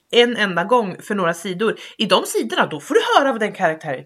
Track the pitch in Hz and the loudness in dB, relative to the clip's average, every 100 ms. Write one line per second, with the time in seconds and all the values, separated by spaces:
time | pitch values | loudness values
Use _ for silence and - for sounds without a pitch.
0 | _ 233 240 220 208 170 202 247 202 - | _ 2 2 2 -2 -2 2 0 0 -6
1 | - 202 170 170 202 180 220 - - - | -6 -2 -2 -2 -6 -2 -2 -4 -10 -6
2 | 214 185 - 427 226 339 147 151 - 381 | 0 2 2 -4 -2 0 -2 -4 0 0
3 | 480 415 277 226 208 - 180 160 156 135 | 4 4 2 0 -2 0 -2 -2 -6 -8